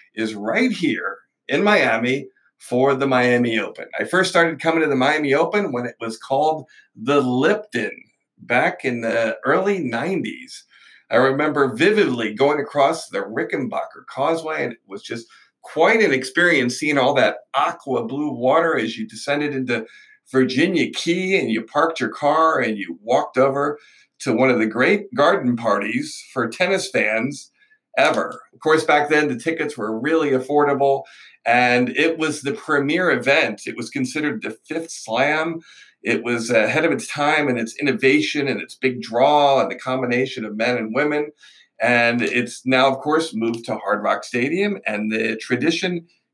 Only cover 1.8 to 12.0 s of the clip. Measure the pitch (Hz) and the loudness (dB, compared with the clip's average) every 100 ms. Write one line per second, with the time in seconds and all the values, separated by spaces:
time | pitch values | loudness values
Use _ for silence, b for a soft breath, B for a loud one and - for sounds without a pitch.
1.8 | 127 113 120 135 143 b b b - 123 | 2 0 0 -2 -6 b b b -6 0
2.8 | 139 131 135 127 123 123 120 110 98 - | 2 2 2 2 4 2 2 0 -4 -10
3.8 | - - 107 180 180 175 165 147 165 160 | -12 -8 -2 0 2 2 2 0 0 2
4.8 | 151 131 131 156 143 139 170 208 185 123 | 2 2 2 2 2 2 2 0 -2 -4
5.8 | 120 - 117 113 - 135 147 151 135 b | -6 -8 -10 -10 -4 0 0 0 -6 b
6.8 | b - 113 143 127 123 151 214 - 117 | b -10 0 2 4 2 2 0 -2 -4
7.8 | 104 - - _ _ _ 92 120 165 180 | -4 -8 -20 _ _ _ -2 0 0 -2
8.8 | 131 120 113 117 110 - 131 165 190 196 | -6 -4 -2 0 -2 -2 0 0 0 -2
9.8 | 135 117 156 190 - - - - - b | -2 -4 -4 -4 -6 -10 -16 -20 -20 b
10.8 | b b b 117 131 139 151 147 135 113 | b b b 2 2 2 0 2 2 4
11.8 | 180 208 | 4 4